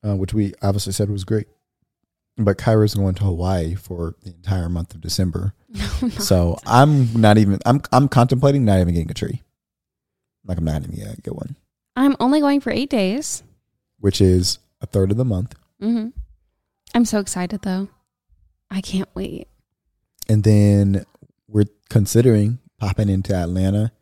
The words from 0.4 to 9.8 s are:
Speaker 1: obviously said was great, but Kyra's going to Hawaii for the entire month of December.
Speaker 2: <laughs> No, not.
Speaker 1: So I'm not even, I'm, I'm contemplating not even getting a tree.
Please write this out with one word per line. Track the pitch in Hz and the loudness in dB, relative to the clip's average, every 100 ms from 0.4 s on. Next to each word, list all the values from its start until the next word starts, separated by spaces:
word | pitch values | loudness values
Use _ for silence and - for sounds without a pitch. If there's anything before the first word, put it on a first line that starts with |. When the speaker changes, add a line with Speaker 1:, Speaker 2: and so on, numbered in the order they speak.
| 101 - | -2 -2
Speaker 1:
obviously | 101 101 98 | -2 -2 -4
said | 95 104 | -4 -2
was | 101 | -2
great, | 92 110 101 _ _ _ _ _ _ _ _ - | -2 -4 -4 _ _ _ _ _ _ _ _ -2
but | 101 - | 0 0
Kyra's | - 113 107 104 | 2 4 2 2
going | 98 92 | -2 0
to | |
Hawaii | 98 85 90 92 80 95 | -2 -2 -2 -2 -2 -6
for | - 87 85 - | -10 -8 -8 -10
the | - | -18
entire | 85 90 95 85 | -14 -6 -4 -2
month | 87 85 | -6 -8
of | 85 | -12
December. | 85 - 92 80 95 - | -8 -2 -2 -2 -6 -8
Speaker 2:
<laughs> | _ 208 | _ -8
No, | - - | -6 -4
not. | 254 - | -4 -4
Speaker 1:
So | 208 92 87 - 107 | 0 2 2 -4 0
I'm | 120 147 143 123 113 | 4 6 4 2 4
not | 110 107 | 4 6
even, | 101 95 - | 4 2 0
I'm, | 135 - | 0 2
I'm | 123 139 | 2 4
contemplating | - 123 131 139 139 | 4 2 4 2 2
not | 113 95 | 2 4
even | 87 | 2
getting | 85 80 | 0 -4
a | |
tree. | - - - _ _ _ _ | -6 -8 -8 _ _ _ _